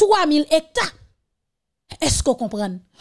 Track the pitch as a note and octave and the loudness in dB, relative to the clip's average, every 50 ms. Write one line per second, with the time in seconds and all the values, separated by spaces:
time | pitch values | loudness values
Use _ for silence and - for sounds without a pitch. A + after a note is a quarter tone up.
0 | G#4+ G4 G#4+ G4 F4+ D4+ D4 D4 D4 - D#4+ D#4+ D#4+ - - B4 - - - - | 2 4 4 4 2 2 2 0 0 2 0 0 0 -2 -4 -6 -6 -6 -6 -14
1 | - _ _ _ _ _ _ _ _ _ _ _ _ _ _ _ _ - - - | -20 _ _ _ _ _ _ _ _ _ _ _ _ _ _ _ _ -20 -8 -4
2 | D#4+ C#4 G#3 - - D4 A#3+ - A#3+ G3 - G#3 G#3 G3 F3+ F3+ - _ _ - | -2 0 0 0 0 -2 -2 -2 -4 -6 -6 -6 -6 -6 -8 -10 -14 _ _ -20